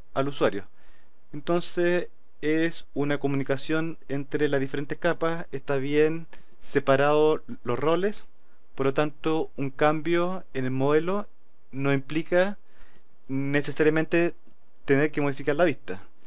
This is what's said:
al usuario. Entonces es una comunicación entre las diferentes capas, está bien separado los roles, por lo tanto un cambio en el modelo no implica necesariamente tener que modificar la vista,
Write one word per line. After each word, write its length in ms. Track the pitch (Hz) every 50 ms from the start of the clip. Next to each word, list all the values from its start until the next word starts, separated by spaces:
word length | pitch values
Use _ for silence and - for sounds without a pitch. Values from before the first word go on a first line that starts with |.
| - - -
al 140 | 139 135 143
usuario. 380 | 139 - 156 113 92 98 - - - - - - - - - - - - - - -
Entonces 760 | 151 - - 175 175 170 - - 180 175 175 175 180 - - - - - - - -
es 440 | - 147 156 160 165 165 160 - - - -
una 240 | 135 143 147 143 139
comunicación 800 | - 139 143 139 131 - 139 135 - - 156 160 160 165 156 - - -
entre 380 | 131 143 139 - - 151 147 143
las 100 | 143 139
diferentes 380 | 135 135 - 139 147 - 156 -
capas, 500 | - 175 160 156 165 165 165 170 175 -
está 260 | - 135 - - 143 139
bien 500 | 131 143 147 151 156 156 160 165 165 - - - - - - -
separado 840 | - - - 143 135 - 135 139 143 147 151 151 151 156 156 - - - 120 - -
los 160 | 117 120 117
roles, 480 | 135 156 165 175 185 208 202 - - - - - - - - - - - -
por 100 | - 135
lo 80 | 135 135
tanto 560 | 156 151 151 147 - - 160 160 160 - - -
un 160 | - 143 135
cambio 720 | - - 151 151 156 156 151 165 170 170 175 180 185 185 - - -
en 120 | 131 131
el 60 | 127
modelo 560 | 131 131 135 143 147 156 165 175 196 202 - - - - - - - - - -
no 200 | - 131 135 139
implica 640 | 139 139 135 - 151 156 160 - 180 175 185 202 202 - - - - - - - - - - - - - - -
necesariamente 1080 | 135 135 139 139 143 147 139 - 139 - 156 156 156 160 160 156 - 170 170 170 - - - - - - - - - - -
tener 260 | - 139 139 151 151
que 100 | 147 151
modificar 340 | 143 143 135 135 139 151 143
la 80 | 147 175
vista, 380 | 170 135 - - - 92 95 - - - - -